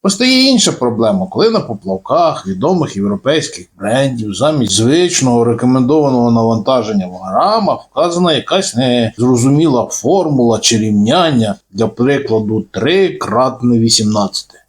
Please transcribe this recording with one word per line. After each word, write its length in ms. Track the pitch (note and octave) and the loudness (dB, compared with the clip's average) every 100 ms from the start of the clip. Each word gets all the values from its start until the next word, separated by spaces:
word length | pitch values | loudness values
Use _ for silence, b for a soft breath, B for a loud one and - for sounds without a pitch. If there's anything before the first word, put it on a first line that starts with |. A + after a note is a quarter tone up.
Постає 480 | F#3+ G3 B3+ C4 C4 | -2 0 2 4 4
інша 220 | B3 F#3 | 4 2
проблема, 540 | - B2 A2 A2+ G2 F#2 | 0 -2 0 0 0 -2
коли 200 | G#2+ G#3+ | 0 0
на 100 | A3+ | 0
поплавках 840 | - G2+ F#2+ F#2+ - D3+ E3 - G2 | -4 -10 -6 -8 -2 0 0 -2 -8
відомих 500 | F#2 C3+ F#3 C3+ G2 | -4 0 0 -2 -4
європейських 680 | G2+ G2+ B2+ D#3 - - F2+ _ | -4 -2 -2 -2 -2 -12 -20 _
брендів 560 | G2+ A#2+ C3+ A#2+ G#2+ | -4 0 0 -2 -6
замість 380 | F#2 C#3 D#3 A2 | -2 -2 0 -2
звичного 720 | F#2+ A2+ D#3 F3+ F3 C3 A#2+ | 0 2 2 0 0 2 2
рекомендованого 880 | A#2+ A2 B2 B2+ B2 D#3 C#3+ B2+ A#2+ | 2 2 2 2 2 2 2 2 2
навантаження 760 | A#2 A2+ A2+ G#2+ B2+ G#2+ G#2 F#2 | 2 2 0 0 0 0 -4 -6
в 80 | |
грамах 680 | F2+ F#2 G2+ F3+ A3+ G3 A#2+ - | -10 -4 0 0 0 0 -4 -6
вказана 420 | C3 E3+ F3 F3+ | -4 -2 0 0
якась 440 | C#3+ - F#3 F#3+ A#2 | 0 0 -4 -2 -2
незрозуміла 1120 | C3 B2 A2+ - B2 B2 C3 C#3+ D#3+ B2+ G#2+ | 0 0 -2 0 0 2 2 2 2 2 -2
формула 680 | - A#2 F#3+ D#3+ C#3 A#2+ A2 | -4 0 0 0 0 2 2
чи 200 | - A2+ | 0 0
рівняння, 760 | A2 G#2 G#2 E3 E3 C3 A2 G2 _ | 0 2 2 2 2 0 0 -4 _
для 140 | G2 G#2+ | -4 -4
прикладу, 800 | - B2 C#3 - A2 G#2+ A2 - | 0 0 0 0 -2 0 -4 -4
три 380 | - A#2 F#3+ F#3 | -4 0 2 0
кратне 680 | - - G#2+ B2+ - B2 A#2 | -2 -4 0 0 0 0 2
вісімнадцяте. 760 | A2+ A2 G#2+ G#2+ G2 - - - | 4 2 2 0 -2 -6 -14 -20